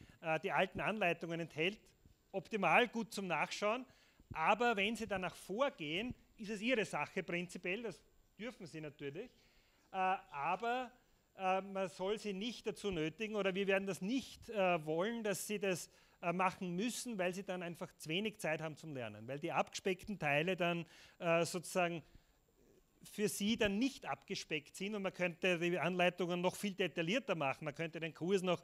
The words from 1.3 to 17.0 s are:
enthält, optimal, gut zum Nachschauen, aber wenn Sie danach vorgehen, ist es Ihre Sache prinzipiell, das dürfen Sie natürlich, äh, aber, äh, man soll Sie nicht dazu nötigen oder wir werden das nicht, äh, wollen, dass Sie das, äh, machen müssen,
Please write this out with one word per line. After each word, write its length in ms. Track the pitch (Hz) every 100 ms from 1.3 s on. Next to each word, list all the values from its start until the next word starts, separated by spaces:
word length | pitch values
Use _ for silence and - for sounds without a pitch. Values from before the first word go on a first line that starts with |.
| 165
enthält, 400 | 165 151 175 214 - _ - _ _
optimal, 580 | 196 - 214 175 185 247
gut 240 | 226 214
zum 140 | - 190
Nachschauen, 600 | 151 175 - 208 247 254 - - - _
aber 440 | 156 165 214 240 202
wenn 200 | 202 220
Sie 100 | 214
danach 280 | 190 180
vorgehen, 800 | - - 202 277 - 151 170 240 - _ -
ist 140 | 202
es 100 | 214
Ihre 240 | 226 233
Sache 380 | 185 156 151 190
prinzipiell, 600 | 185 175 175 185 180 202
das 180 | 233 156 - _ _ -
dürfen 280 | 233 - 175
Sie 140 | 160
natürlich, 500 | 151 - 143 151 247 - _ _ _ _ _
äh, 60 | 190
aber, 920 | 185 190 - 143 147 180 233 247 240 - _ _ _ -
äh, 240 | 190 190
man 260 | 196 190 190
soll 300 | - 185 214
Sie 160 | 208
nicht 320 | 190 240 - 226
dazu 240 | - 202
nötigen 440 | 175 156 156 220
oder 200 | 214 190
wir 120 | 190 196
werden 200 | 196 196
das 160 | 175
nicht, 480 | 185 262 - - -
äh, 340 | 214 185 175
wollen, 400 | 156 160 208 233
dass 220 | 214 185 -
Sie 120 | 208
das, 300 | 196 170 - - - _
äh, 120 | 175
machen 440 | 175 185 180 180 175
müssen, 400 | 240 -